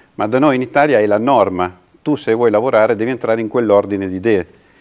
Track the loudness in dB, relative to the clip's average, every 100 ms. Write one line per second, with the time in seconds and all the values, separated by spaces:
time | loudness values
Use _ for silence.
0 | _ -8 -4 0 2 0 -2 0 2 2
1 | 2 0 2 2 2 -2 -6 -8 _ _
2 | -6 -4 -2 0 2 2 2 2 2 0
3 | -2 -4 -4 -2 -2 -2 2 2 2 -4
4 | -4 -4 0 -2 -2 _ _ _